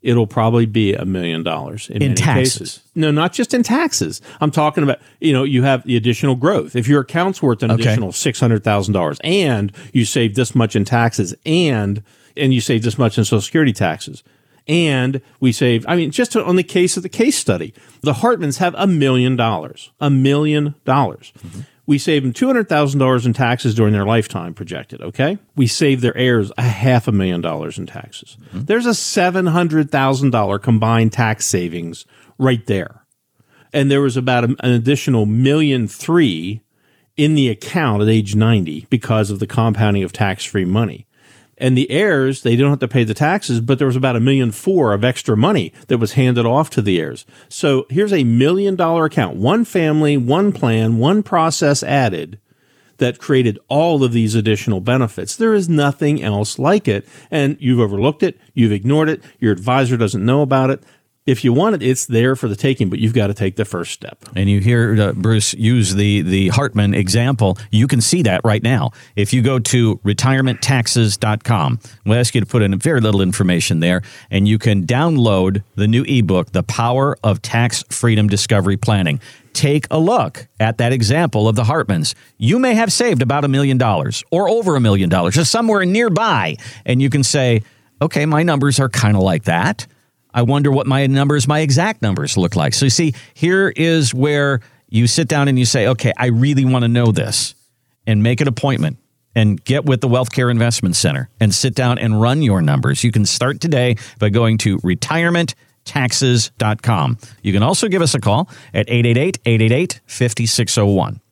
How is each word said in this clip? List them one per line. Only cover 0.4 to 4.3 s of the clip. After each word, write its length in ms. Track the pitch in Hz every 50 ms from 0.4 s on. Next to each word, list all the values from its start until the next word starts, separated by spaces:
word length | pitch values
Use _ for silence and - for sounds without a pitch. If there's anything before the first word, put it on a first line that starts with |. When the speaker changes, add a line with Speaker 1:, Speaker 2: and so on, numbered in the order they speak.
| 110 113 117 120 117
Speaker 1:
be 280 | 110 104 110 110 98 98
a 100 | - 76
million 400 | 92 95 92 87 85 82 82 82
dollars 460 | 82 80 76 69 71 78 110 - -
in 80 | -
Speaker 2:
In 120 | - 147 139
Speaker 1:
many 60 | 113
Speaker 2:
taxes. 440 | - - - 131 135 127 131 - -
Speaker 1:
cases. 240 | - - - - _ _ _
No, 160 | 170 156 156
not 220 | 147 151 160 185 -
just 200 | - 240 - -
in 80 | 247 233
taxes. 580 | - 226 277 339 302 - - 98 78 - - _ -